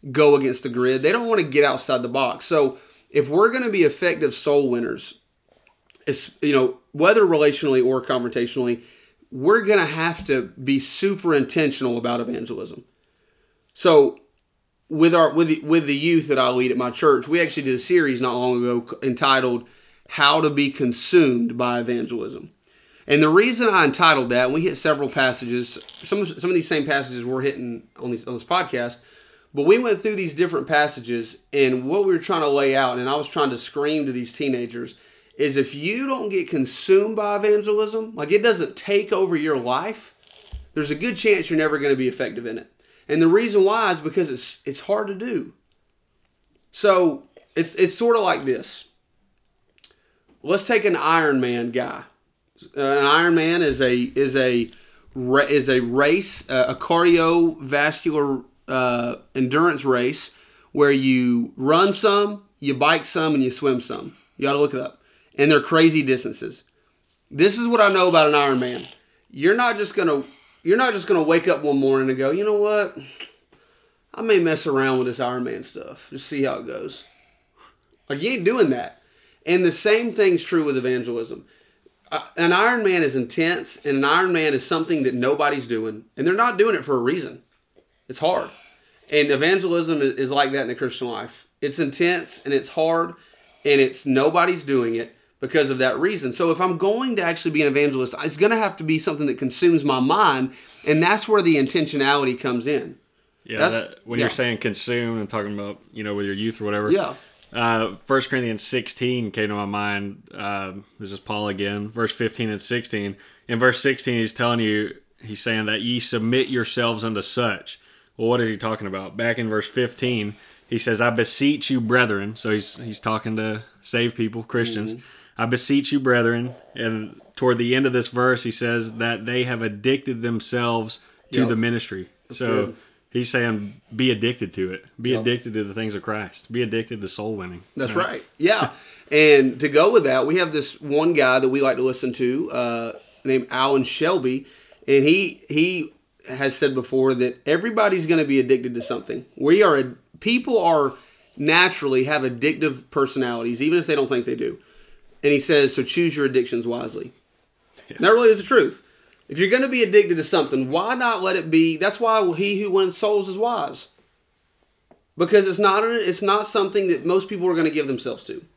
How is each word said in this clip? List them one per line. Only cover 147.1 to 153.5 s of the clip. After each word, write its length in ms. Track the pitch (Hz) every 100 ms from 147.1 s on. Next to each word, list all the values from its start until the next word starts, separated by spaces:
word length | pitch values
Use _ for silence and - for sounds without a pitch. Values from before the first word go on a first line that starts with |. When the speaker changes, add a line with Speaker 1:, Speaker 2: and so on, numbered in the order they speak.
Speaker 1:
that 220 | 123 123 123 -
everybody's 600 | 165 220 220 208 190 160
gonna 180 | 165
be 160 | 147 135
addicted 340 | 123 131 123
to 80 | 120
something. 420 | - 120 - 117 - -
We 260 | 139 185
are, 160 | 202 143
a-, 160 | 127 120 _ -
people 380 | 214 247 247 226
are 320 | 170 160 139 135 - _ _ -
naturally 680 | 147 165 185 180 143 131
have 180 | 131 151
addictive 680 | 131 120 143 156 151 131 -
personalities, 720 | 151 135 135 123 120 117